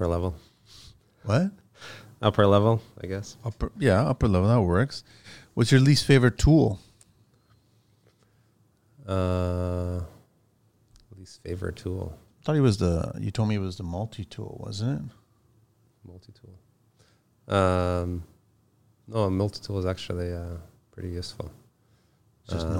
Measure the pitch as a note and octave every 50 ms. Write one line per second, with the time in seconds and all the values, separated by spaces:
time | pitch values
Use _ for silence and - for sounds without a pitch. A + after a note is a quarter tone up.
0 | F2+ E2+ E2+ E2+ F2+ F2+ E2 - - _ _ _ _ - - - - - - _
1 | _ _ _ _ - G#2+ G#2 C#3+ F3+ G3+ - - _ _ _ - - - - -
2 | - - - _ - G#2+ - - G#2 G2 G2+ G2+ G#2 A2+ A2+ A2 - - - -
3 | - F2+ F#2+ G2 G2+ - - - - A#2+ - - A2+ - - G#3 D3+ A#2+ F#2 G2+
4 | C#3 D3 - - - A2 F#2+ F2+ F#2 G#2+ A#2+ A#2+ G2 F2 E2+ F#2+ C3 C#3+ - -
5 | - _ - - - - - - - _ _ - B2 - C#3 C3 C3+ C#3+ D3 -
6 | - - C#3 C3 B2 A#2+ - - - C#3+ D#3 D#3 A#2+ A2 G2 - - _ _ _
7 | _ _ _ _ _ _ _ _ _ _ _ _ _ _ _ _ _ _ _ _
8 | _ _ _ _ _ _ _ _ _ _ _ _ _ _ _ _ _ _ _ -
9 | - G2 F#2+ F#2+ F#2 F2+ F2+ F2+ F2+ F2+ F2+ F2+ F2+ F2+ F2+ F2+ F2 F2 F2+ F2+
10 | F2 - - - _ _ _ _ _ _ _ _ _ _ _ _ _ _ _ _
11 | _ _ - F#2+ F#2 - - - - F2 F2 F2+ F#2 F2+ F#2 - - F#2+ F#2 F#2
12 | F2+ E2+ - - - _ _ _ - - D#3 D3+ C3+ A#2+ G2+ - F#2+ F2 E2+ E2
13 | - - - - G#2 G#2 - - A2 G#2+ G#2+ G2+ F#2+ F#2 F2+ - F#2+ E2+ F2 F#2
14 | A2+ A2 - - F#2+ - - - G#2+ - - - - - G#2 G2 A2 B2+ C#3+ -
15 | D3 B2 - _ _ _ _ _ _ _ _ _ _ _ _ _ _ _ _ _
16 | - F2+ F2 F#2 - - G2+ _ - F#2+ F#2 F#2 _ _ _ _ _ _ _ _
17 | _ _ _ _ _ _ _ _ _ - G2+ G2 F#2+ F#2 F#2 F2+ F2+ F2+ F2+ F2+
18 | F2 F2+ F2 F2 E2 - _ _ _ _ _ _ _ _ _ _ _ _ _ _
19 | _ - A2 A2+ G#2 F#2+ F#2 F#2+ G2+ G2+ - - - - G2+ F#2+ F2+ F#2 F#2+ -
20 | - - F2+ F2 F2 F2 F2 E2+ E2+ F2 E2+ E2+ E2 - _ _ _ _ _ -
21 | F#2 F2+ F2 F2 F2 - - - - - - - _ _ _ _ _ _ _ _
22 | _ _ _ _ _ _ _ _ _ - - E2+ E2 D#2+ G2